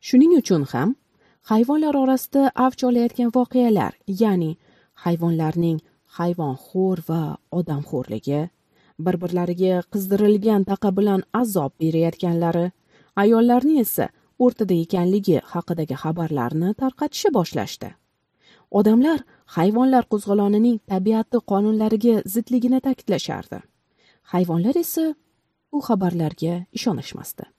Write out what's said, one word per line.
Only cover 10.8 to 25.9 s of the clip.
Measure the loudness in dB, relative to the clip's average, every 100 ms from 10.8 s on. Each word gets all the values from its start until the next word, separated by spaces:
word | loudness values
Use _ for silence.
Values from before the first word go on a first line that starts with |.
| 0 0
bilan | 0 0 -2
azob | -4 -2 -2 -4 _
berayotganlari, | 0 2 0 0 -2 0 0 0 -2 -6 _ _ _ 0
ayollarning | 4 4 4 4 4 2
esa | 0 -2 -6 _ _ _
o'rtada | 2 2 0 0 0
ekanligi | 0 0 0 2 0
haqidagi | 0 -10 -6 -6 -6 -6
xabarlarni | -6 -4 -4 -2 -2 -2 -2
tarqatishni | -2 -4 -4 -8 -2 0
boshlashdi. | 0 -2 -4 -6 -8 -14 -16 _ _ _ _ _ _ _
Odamlar | 2 4 4 4 0 -4 _ _
hayvonlar | -2 0 2 2 2 0
qo'zg'olonining | -6 0 0 2 2 2 0 -4
tabiati | -4 0 -2 0 -4 0
qonunlariga | 0 2 0 0 2 2 2 0
zidligini | -6 -2 -2 2 0
ta'kidlashardi. | 0 -6 -2 -4 -4 -10 -10 -16 -16 _ _ _ _ _ _
Hayvonlar | -2 0 0 0 -2
esa | -2 -2 -4 -4 _ _ _ _ _
bu | -8
xabarlarga | -2